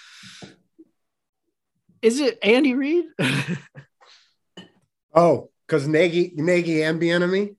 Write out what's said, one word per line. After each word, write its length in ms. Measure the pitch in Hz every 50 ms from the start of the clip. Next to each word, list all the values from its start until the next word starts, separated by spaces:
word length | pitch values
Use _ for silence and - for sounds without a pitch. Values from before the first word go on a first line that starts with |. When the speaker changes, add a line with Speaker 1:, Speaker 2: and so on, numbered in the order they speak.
| - - - - - - - - - - - _ _ _ _ - - _ _ _ _ _ _ _ _ _ _ _ _ _ _ _ _ _ _ _ _ _ _ _
Speaker 1:
is 180 | - 226 233 285
it 180 | 294 240 - - -
Andy 300 | 202 233 262 302 262 247
Reid? 320 | 277 269 285 330 349 320 311
<laughs> 40 | _ - 131 131 139 135 - - 180 - - - - 143 - _ _ _ _ - - _ _ _ _ _ _ _ _ - - _ _ _ _ _ _ _ _ _ -
Speaker 2:
Oh, 320 | 165 170 165 135 107 - - _ _ _
'cause 220 | - 160 147 135
Nagy, 460 | 151 156 156 185 170 160 175 175 175 -
Nagy 480 | 151 160 175 180 175 170 165 160 156 156
and 180 | 160 165 160
Bieniemy? 540 | 170 170 170 175 175 175 185 196 208 202 -